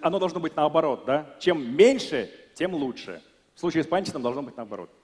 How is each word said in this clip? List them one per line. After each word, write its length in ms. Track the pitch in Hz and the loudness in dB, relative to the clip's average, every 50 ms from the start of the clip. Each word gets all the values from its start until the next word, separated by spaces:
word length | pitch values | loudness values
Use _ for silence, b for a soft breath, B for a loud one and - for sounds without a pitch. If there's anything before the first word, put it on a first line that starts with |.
| - | -2
оно 180 | 160 180 196 | 0 0 0
должно 180 | 185 180 160 180 | -2 -2 -2 -4
быть 160 | 165 160 - | -6 -6 -2
наоборот, 480 | 160 151 151 151 160 160 147 123 117 - | 0 0 2 4 2 2 2 -2 -4 -2
да? 300 | 127 135 151 147 - - - | -2 -2 -2 -2 -4 -14 -2
Чем 360 | - 180 175 156 131 117 131 | 0 2 2 2 0 -4 6
меньше, 540 | 151 208 254 269 240 - - 156 127 101 - - - - _ _ | 8 8 8 8 4 -2 -4 -4 -4 -4 -4 -10 -20 -20 _ _
тем 200 | - 160 185 180 | -4 -4 -4 -2
лучше. 460 | 151 139 127 117 - - - 87 82 - _ _ _ _ _ _ | -2 -4 -4 -6 -8 -12 -14 -14 -14 -16 _ _ _ _ _ _
В 40 | - | -6
случае 220 | - 175 156 160 147 | -4 -2 0 0 0
с 60 | 160 | 2
Панчиным 340 | 170 190 190 - - 143 120 | 0 -2 -2 -2 -6 -4 -4
должно 200 | 120 123 139 139 | -2 -2 -4 -8
быть 140 | 117 - | -10 -10
наоборот. 320 | - 113 104 104 95 85 - _ _ | -12 -12 -10 -10 -12 -12 -14 _ _